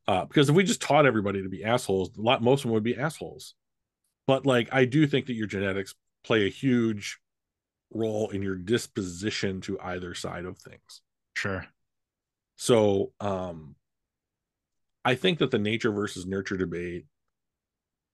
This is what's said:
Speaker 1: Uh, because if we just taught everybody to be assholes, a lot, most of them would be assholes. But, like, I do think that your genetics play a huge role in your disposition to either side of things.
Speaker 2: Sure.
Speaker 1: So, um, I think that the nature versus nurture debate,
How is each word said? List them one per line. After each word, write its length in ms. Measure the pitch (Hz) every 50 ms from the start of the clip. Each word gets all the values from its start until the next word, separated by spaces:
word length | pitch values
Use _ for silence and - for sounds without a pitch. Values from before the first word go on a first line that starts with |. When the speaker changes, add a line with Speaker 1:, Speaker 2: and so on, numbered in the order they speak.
| _ -
Speaker 1:
Uh, 160 | 101 90 80
because 240 | - - 156 143 135
if 80 | 147
we 80 | 190 196
just 180 | 175 240 -
taught 240 | - - 143 156 151
everybody 360 | 131 110 110 98 101 98 98 95
to 40 | 95
be 140 | 95 -
assholes, 540 | - 110 120 123 - - 98 95 90 87 - 95
a 20 |
lot, 220 | 110 113 131 113
most 180 | 117 123 139 139
of 20 | -
them 80 | 120
would 100 | 113 110
be 140 | 107 120 -
assholes. 580 | 113 139 160 - - 85 80 - - - - - _ _ _ _ _ _ _ _ _ _ _ _ _ _
But, 200 | - 135 135 135
like, 240 | 139 127 120 110 -
I 140 | - 135 131
do 200 | 120 117 156 156
think 200 | 143 147 135 -
that 80 | - 123
your 120 | 110 107
genetics 480 | 98 104 95 98 98 95 98 98 - - _ _ _ _ _
play 240 | - - 120 110 101
a 40 | 95
huge 680 | - - 143 135 123 120 113 113 107 101 101 - - - _ _ _ _ _ _ _ _ _ _ _ _ _ -
role 380 | - 110 113 110 107 107 110 98
in 120 | 101 98
your 140 | 98 98 95
disposition 1040 | 92 87 95 120 113 - - - 113 98 90 87 85 98 107 - - - 98 95 92
to 180 | - - 98 92
either 340 | 90 92 90 90 90 87 87
side 320 | - - 90 87 87 87
of 100 | 90 -
things. 460 | - - - - - _ - - - _ _ _ _ _ _ -
Speaker 2:
Sure. 300 | - - 101 95 92 - - _ _ _ _ _ _ _ _ _ _ _ _ _ _ _ _ _
Speaker 1:
So, 560 | - - - 123 110 107 104 98 98 101 - - -
um, 540 | 104 101 95 92 92 90 85 80 78 71 69 _ _ _ _ _ _ _ _ _ _ _ _ _ _ _ _ _ _ _ _ _ _ _ _ _ -
I 100 | 127 131
think 240 | 131 - 185 180 147
that 100 | 156 139
the 80 | - 107
nature 340 | 101 104 113 113 - 117
versus 340 | 104 101 104 101 - 98 90
nurture 300 | 92 95 98 98 - 101
debate, 500 | 92 95 87 85 87 87 87 87 87 - _ _ _ _ _ _ _ _ _ _ _ _ _ _ _ _ _ _ _ _ _